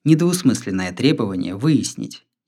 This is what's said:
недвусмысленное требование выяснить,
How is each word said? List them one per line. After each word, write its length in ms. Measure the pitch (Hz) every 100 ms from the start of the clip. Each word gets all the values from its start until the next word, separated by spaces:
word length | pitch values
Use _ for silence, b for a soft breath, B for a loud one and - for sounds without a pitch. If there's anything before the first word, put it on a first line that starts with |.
недвусмысленное 880 | 143 151 170 175 131 104 - 95 92
требование 640 | 90 135 156 104 95 92 98
выяснить, 680 | 143 147 - - 110 - _ _